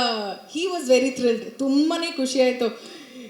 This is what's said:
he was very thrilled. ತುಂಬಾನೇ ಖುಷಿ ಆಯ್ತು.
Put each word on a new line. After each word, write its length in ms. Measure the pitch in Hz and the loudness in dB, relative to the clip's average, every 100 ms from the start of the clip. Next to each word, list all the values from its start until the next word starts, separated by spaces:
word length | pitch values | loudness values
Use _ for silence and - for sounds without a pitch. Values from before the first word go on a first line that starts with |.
| 240 220 202 185 - 302 | 2 0 -6 -8 -10 -4
he 60 | |
was 260 | 370 349 254 | -4 -2 4
very 220 | 254 262 | 4 4
thrilled. 260 | 254 247 226 | 0 0 0
ತುಂಬಾನೇ 760 | 190 - 269 277 311 339 339 | -4 -4 0 2 2 0 -4
ಖುಷಿ 300 | 339 262 269 | -4 -2 2
ಆಯ್ತು. 400 | 254 247 233 226 - - - 254 233 | 2 2 -2 -4 -14 -18 -18 -18 -18